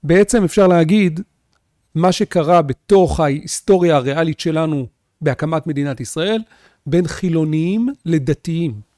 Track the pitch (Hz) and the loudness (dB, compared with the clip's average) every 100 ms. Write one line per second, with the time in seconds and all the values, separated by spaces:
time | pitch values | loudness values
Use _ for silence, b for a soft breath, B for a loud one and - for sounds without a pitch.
0 | 147 175 208 240 185 - 190 175 165 208 | 2 2 4 2 2 4 4 4 4 2
1 | 185 156 - _ _ _ _ _ _ 160 | 2 -2 -12 _ _ _ _ _ _ 0
2 | 180 190 214 175 151 175 151 127 _ 196 | 0 0 -2 -2 2 2 2 -6 _ 4
3 | 180 - 151 139 - - - 190 175 147 | 4 2 -2 -2 -6 -10 0 2 4 2
4 | 127 143 165 151 170 160 160 147 123 _ | 0 -2 -2 -2 -4 -2 -2 -4 -6 _
5 | _ _ 147 127 156 160 165 143 143 127 | _ _ -4 -4 -4 -4 -4 -6 -4 -6
6 | 123 - 180 220 220 b b b - 165 | -10 -6 -4 -4 -6 b b b -4 -2
7 | 175 - 185 165 156 156 165 208 240 285 | -2 -4 -2 -2 0 -2 -2 -2 -2 -4
8 | 165 160 135 156 - 165 165 104 104 | -4 -2 -2 -6 -4 -4 -4 -6 -16